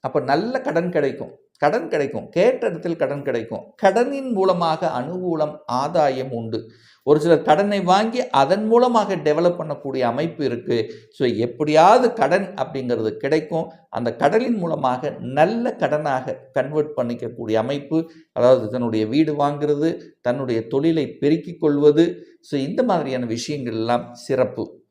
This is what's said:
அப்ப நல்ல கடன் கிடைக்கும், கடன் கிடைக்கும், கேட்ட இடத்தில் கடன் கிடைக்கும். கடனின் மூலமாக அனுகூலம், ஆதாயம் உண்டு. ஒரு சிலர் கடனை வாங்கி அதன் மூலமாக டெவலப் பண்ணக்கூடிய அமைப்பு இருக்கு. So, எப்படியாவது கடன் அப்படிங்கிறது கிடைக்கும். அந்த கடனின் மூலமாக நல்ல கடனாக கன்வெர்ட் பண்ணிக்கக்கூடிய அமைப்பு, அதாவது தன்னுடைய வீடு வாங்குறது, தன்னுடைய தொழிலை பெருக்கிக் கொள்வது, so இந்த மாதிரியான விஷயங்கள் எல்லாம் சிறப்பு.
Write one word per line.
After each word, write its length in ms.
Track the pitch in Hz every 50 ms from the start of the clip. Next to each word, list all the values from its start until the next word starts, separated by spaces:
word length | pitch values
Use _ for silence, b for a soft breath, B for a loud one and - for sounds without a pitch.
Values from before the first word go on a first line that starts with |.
| -
அப்ப 160 | 131 - 151
நல்ல 420 | 131 127 139 160 208 240 254 269
கடன் 300 | - - 151 165 170 180
கிடைக்கும், 400 | 180 160 143 135 - - 127 - - _ _ _ _
கடன் 320 | _ 147 151 190 240 - -
கிடைக்கும், 400 | - 151 - - - 107 - -
கேட்ட 380 | - 165 190 247 262 254 -
இடத்தில் 280 | 220 170 156 - 175 165
கடன் 280 | 165 151 131 143 143 139
கிடைக்கும். 500 | 139 120 117 113 - 110 95 - - _
கடனின் 560 | _ - 190 190 233 247 285 285 277 269 262
மூலமாக 560 | 233 190 190 190 180 175 170 165 156 156 185
அனுகூலம், 680 | 160 151 127 127 151 175 185 185 180 170 156 151 147 - - -
ஆதாயம் 680 | - 120 127 139 151 175 170 151 139 131 131 123 131
உண்டு. 280 | 123 117 113 113 113 110 - b b b b b b b b
ஒரு 120 | 131 151 151
சிலர் 220 | 143 170 165 143
கடனை 400 | - - 156 175 202 202 208 196
வாங்கி 480 | 180 175 185 202 220 226 233 247 - -
அதன் 360 | - 135 139 - 185 208 214
மூலமாக 500 | 214 226 240 247 254 233 226 202 196 190
டெவலப் 420 | 165 147 156 151 160 175 175 175
பண்ணக்கூடிய 420 | 175 156 160 143 - - 139 131 131
அமைப்பு 460 | 127 120 117 135 165 165 165 - 143
இருக்கு. 320 | 123 120 120 - - 123 117 107 B B B B B
So, 160 | _ - 143
எப்படியாவது 840 | 123 107 104 117 120 - - 151 151 151 156 165 190 226 254 247 226 -
கடன் 400 | - 143 143 175 196 196 180 -
அப்படிங்கிறது 560 | - 135 - - 135 127 120 123 110 110 110 104
கிடைக்கும். 500 | - - 139 156 156 - - 170 160 - 170 B B B B
அந்த 260 | - 117 120 117 113
கடனின் 420 | - - 147 196 226 254 269 240
மூலமாக 440 | 202 175 170 156 151 139 127 123 127 - 143 - -
நல்ல 560 | 113 120 131 143 160 185 226 233 240 240 -
கடனாக 600 | - 170 139 151 151 151 147 131 131 131 139 - - - - _
கன்வெர்ட் 400 | 139 131 139 151 156 147 151 -
பண்ணிக்கக்கூடிய 580 | - 123 120 120 117 120 110 117 120 120 107 110
அமைப்பு, 440 | 110 110 127 143 143 143 - 156 160 165 B B B B B
அதாவது 380 | _ - 120 127 131 120 110 107
தன்னுடைய 360 | 117 123 120 117 110 110 107
வீடு 280 | 107 123 151 160 151 147
வாங்குறது, 540 | 147 143 143 147 147 151 147 147 143 151 165 - B B B B _
தன்னுடைய 460 | _ 120 127 139 135 123 117 113 110
தொழிலை 500 | - - 135 147 165 165 160 139 - -
பெருக்கிக் 420 | - - 147 160 165 - - 170 -
கொள்வது, 460 | - 151 143 143 147 147 147 156 170 175 180 B B B B B
so 180 | _ - 147 139
இந்த 240 | 135 147 214 - 254
மாதிரியான 420 | 233 190 165 143 135 131 123 123
விஷயங்கள் 480 | 113 113 120 - - 151 143 139 117 110
எல்லாம் 400 | 110 110 117 120 120 120 - -
சிறப்பு. 640 | - - - 131 127 120 104 - 113 107 - - - _ _